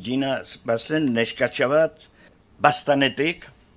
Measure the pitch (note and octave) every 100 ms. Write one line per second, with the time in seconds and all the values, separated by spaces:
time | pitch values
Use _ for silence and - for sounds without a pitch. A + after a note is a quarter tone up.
0 | F#2 C3 C3+ B2+ - - - A#2 - D#3
1 | D3 A#2 A2+ - A#2+ - B2+ D3+ D#3+ -
2 | - _ - _ _ - C#3+ D3 - C#3
3 | C3+ A2+ D3+ E3+ - - _